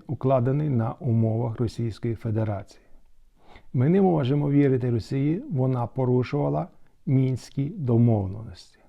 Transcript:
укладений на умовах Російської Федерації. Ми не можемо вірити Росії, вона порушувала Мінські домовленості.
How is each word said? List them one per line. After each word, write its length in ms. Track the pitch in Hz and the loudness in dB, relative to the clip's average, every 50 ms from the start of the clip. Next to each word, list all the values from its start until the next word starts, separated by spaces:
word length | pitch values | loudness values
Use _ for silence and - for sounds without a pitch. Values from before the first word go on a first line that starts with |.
| - - | -8 -10
укладений 600 | 139 - - 131 135 127 120 131 135 147 151 151 | -8 -4 0 0 2 2 2 0 0 0 -2 0
на 240 | 131 117 110 120 139 | 0 -2 -2 -2 -4
умовах 680 | - - 127 113 113 113 110 110 113 120 113 110 - | -6 -2 0 0 2 2 0 0 -2 -4 -4 -4 -4
Російської 560 | 123 110 - - 117 113 95 - - 117 110 | -4 -4 -4 -4 -6 -6 -6 -6 -6 -6 -6
Федерації. 680 | - - 113 107 110 110 107 101 95 - - - - _ - - - - - - - - - _ _ - - - - - - - | -6 -6 -4 -4 -2 -2 -4 -4 -8 -10 -14 -20 -20 _ -20 -20 -20 -20 -20 -20 -20 -20 -20 _ _ -20 -20 -20 -20 -14 -6 -2
Ми 160 | 123 123 151 | 0 2 4
не 120 | 180 202 | 4 4
можемо 500 | 196 185 170 156 131 120 143 147 147 143 | 4 4 4 2 2 0 0 0 0 2
вірити 380 | 143 143 143 135 131 123 123 123 | 4 4 4 4 4 2 0 0
Росії, 540 | 117 113 - - 135 135 139 147 160 208 294 302 | 0 -2 -2 -2 -4 -2 0 0 -2 -2 -4 -4
вона 360 | 180 127 131 131 131 123 120 - | -2 0 0 0 0 -2 -2 -4
порушувала 800 | - 127 127 123 127 127 120 - - 147 143 143 143 151 160 - - - - - _ _ _ | -4 -2 0 2 2 2 2 0 -2 -2 -2 -2 -2 -2 -4 -6 -10 -18 -20 -20 _ _ _
Мінські 640 | - 131 135 131 131 131 - - - - - 139 151 | 0 2 2 2 2 0 -4 -6 -8 -6 -6 -6 -4
домовленості. 1120 | 226 202 139 120 117 117 120 120 110 104 95 92 98 110 113 95 87 - - - _ _ _ | -6 -6 -2 2 4 4 4 4 4 2 0 -2 -6 -10 -12 -14 -16 -18 -20 -20 _ _ _